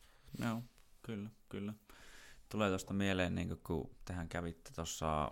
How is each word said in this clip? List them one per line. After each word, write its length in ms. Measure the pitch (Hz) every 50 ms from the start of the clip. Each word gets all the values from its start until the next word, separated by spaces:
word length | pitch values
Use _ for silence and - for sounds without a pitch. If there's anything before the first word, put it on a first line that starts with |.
| - - - - - - - - 123
Joo, 180 | 120 113 117 120 - - - - - - -
kyllä, 280 | - - 113 101 101 110 117 - - -
kyllä. 240 | - 101 101 104 107 - - - - - - - - - - - - - - -
Tulee 200 | - 107 107 101
tosta 240 | 92 95 - - 98
mieleen, 420 | 98 98 98 98 92 90 87 90
niin 120 | 90 87 90
kuin, 120 | 90 - -
kun 320 | - 87 80 - - - - -
tehän 240 | - 90 87 82 82
kävitte 420 | - 87 87 85 82 - - - -
tossa 560 | - 82 85 - - 80 80 78 76 73 -